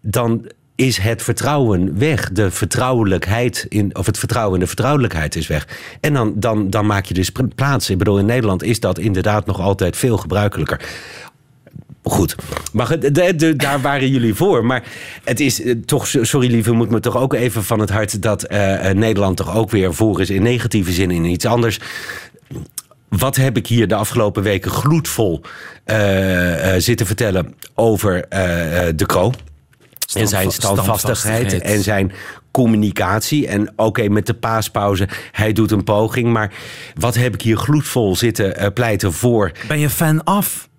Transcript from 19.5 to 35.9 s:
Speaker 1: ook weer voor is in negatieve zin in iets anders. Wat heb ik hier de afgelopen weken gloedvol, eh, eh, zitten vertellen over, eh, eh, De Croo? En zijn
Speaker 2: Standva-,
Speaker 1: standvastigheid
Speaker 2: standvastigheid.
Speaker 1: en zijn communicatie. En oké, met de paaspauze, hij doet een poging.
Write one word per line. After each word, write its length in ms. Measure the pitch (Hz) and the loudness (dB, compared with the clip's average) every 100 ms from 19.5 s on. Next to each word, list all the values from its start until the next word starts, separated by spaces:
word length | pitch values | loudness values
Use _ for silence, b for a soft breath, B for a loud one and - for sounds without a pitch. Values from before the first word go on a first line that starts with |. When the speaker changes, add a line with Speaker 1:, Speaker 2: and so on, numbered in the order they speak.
| 98 | 0
Speaker 1:
ook 140 | 107 | 0
weer 240 | 107 92 | 2 0
voor 260 | 80 110 90 | 2 2 2
is 100 | 90 | 0
in 120 | 98 | 2
negatieve 500 | 113 123 113 107 90 | 2 2 0 0 0
zin 180 | 87 95 | 0 0
in 140 | 87 | 2
iets 220 | 85 87 120 | 0 0 0
anders. 340 | 120 117 98 B B B B B - _ - - - - _ _ | 2 2 -2 B B B B B -20 _ -14 -14 -16 -18 _ _
Wat 280 | 98 131 131 | -2 0 2
heb 200 | 135 120 | 2 2
ik 100 | - | 0
hier 220 | 120 104 | 2 2
de 60 | |
afgelopen 480 | 101 110 - 104 104 | 2 0 0 0 2
weken 280 | 101 95 - | 0 0 -2
gloedvol, 680 | - 117 160 - - 107 78 B B B B | -2 2 2 0 -2 0 -2 B B B B
eh, 880 | - 110 101 98 95 92 90 85 92 | -2 0 2 2 2 2 0 0 0
eh, 60 | 92 | 2
zitten 260 | 87 120 92 | 2 0 0
vertellen 480 | 107 113 92 85 - - | 0 0 0 -2 -10 -18
over, 500 | - 113 104 104 90 82 | 0 2 4 2 0 -2
eh, 600 | 98 92 85 82 85 87 | -2 0 0 0 0 0
eh, 80 | 80 | 0
De 100 | 98 | 0
Croo? 260 | - 95 127 - - _ _ _ - - | 2 2 -2 -10 -20 _ _ _ -14 -8
En 140 | - 104 | -2 0
zijn 220 | 98 95 | 0 0
Speaker 2:
Standva-, 0 | |
Speaker 1:
standvastigheid 680 | - - 101 101 107 - 113 | 0 0 0 0 0 0 -2
Speaker 2:
standvastigheid. 580 | 104 113 123 92 - 104 | 0 0 0 -2 0 0
Speaker 1:
en 60 | |
zijn 300 | 98 104 95 B B B _ | 2 0 0 B B B _
communicatie. 960 | - 120 110 107 87 95 104 - 151 139 | 0 4 4 2 0 0 0 0 -2 0
En 260 | 101 104 - | -2 -2 0
oké, 320 | 110 107 104 | 0 2 2
met 180 | 104 98 | 2 0
de 80 | |
paaspauze, 760 | - 113 113 107 - 101 98 98 B B | -4 -2 -2 -2 -2 0 0 -2 B B
hij 200 | - 107 | -2 0
doet 180 | 110 107 | 2 2
een 140 | 107 | 2
poging. 480 | 95 | 2